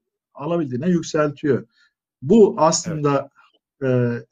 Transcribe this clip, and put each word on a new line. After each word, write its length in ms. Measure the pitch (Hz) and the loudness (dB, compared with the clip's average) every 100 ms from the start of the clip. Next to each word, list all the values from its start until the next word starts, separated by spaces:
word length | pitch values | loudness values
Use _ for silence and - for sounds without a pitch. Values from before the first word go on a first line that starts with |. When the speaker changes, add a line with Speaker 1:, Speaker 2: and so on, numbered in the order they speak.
| _ _ _ | _ _ _
Speaker 1:
alabildiğine 560 | - 147 170 139 123 175 | -12 -6 -4 -4 -4 -2
yükseltiyor. 800 | 170 - 156 147 - 147 107 - _ _ _ _ _ | -2 -2 -2 -4 -4 -2 -2 -4 _ _ _ _ _
Bu 340 | 131 226 165 120 | 2 6 6 4
aslında, 720 | 156 - 170 156 143 139 139 _ _ _ _ - | 2 0 -6 -4 0 -2 -4 _ _ _ _ -8
Speaker 2:
Evet. 420 | 131 127 120 120 - | -2 0 -2 -4 -4